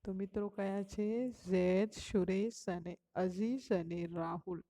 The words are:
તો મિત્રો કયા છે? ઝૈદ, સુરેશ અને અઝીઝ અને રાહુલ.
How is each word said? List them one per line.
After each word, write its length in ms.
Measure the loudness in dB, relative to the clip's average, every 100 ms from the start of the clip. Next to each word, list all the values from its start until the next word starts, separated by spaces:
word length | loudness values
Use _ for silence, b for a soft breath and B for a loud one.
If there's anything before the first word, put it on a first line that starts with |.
તો 80 | -6
મિત્રો 360 | -6 -4 -4 -6
કયા 340 | -4 -4 -2
છે? 480 | -4 -2 -2 0 -2
ઝૈદ, 600 | -6 0 4 6 4 2
સુરેશ 760 | -4 0 2 4 2 0 -2 -6
અને 300 | -6 -6 -12 _
અઝીઝ 580 | 0 0 2 0 0 2
અને 340 | 0 2 -4 -2
રાહુલ. 560 | -2 -2 -4 -6 -8 -8